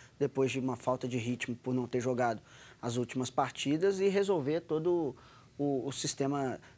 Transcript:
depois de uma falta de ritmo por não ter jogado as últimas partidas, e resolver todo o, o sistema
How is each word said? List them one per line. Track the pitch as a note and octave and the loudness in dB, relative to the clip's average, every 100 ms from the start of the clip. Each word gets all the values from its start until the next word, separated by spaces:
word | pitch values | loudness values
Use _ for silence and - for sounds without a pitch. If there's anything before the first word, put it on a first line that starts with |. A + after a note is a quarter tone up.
| - - | -20 -2
depois | C#3+ - C3+ | -2 2 0
de | B2+ | 0
uma | C3 A#2+ | -2 -2
falta | - B2+ B2+ | -2 -2 -2
de | B2 | -2
ritmo | A2+ A#2+ - A2+ | -2 -4 -4 -6
por | B2+ | -2
não | B2+ B2 | -2 0
ter | B2+ | -2
jogado | B2 B2 B2 A2 - - - - | 0 2 2 0 -8 -20 -20 -8
as | A#2+ A#2 | -4 -2
últimas | A#2+ B2+ B2+ | -2 -2 -2
partidas, | - C3 - C#3 D#3 G3 F#3+ | 0 -2 -2 -2 2 2 2
e | G3 | 2
resolver | G3 G3 F#3 C3+ D#3+ | 2 2 2 2 -2
todo | - D#3 E3 F3 D3 - - - - - | 0 0 2 2 0 -4 -14 -20 -16 -2
o, | C#3+ C3+ C3 | 0 0 -2
o | |
sistema | - D3+ - C#3 C#3+ C3+ G#2+ - | -2 -2 0 0 0 -2 -4 -10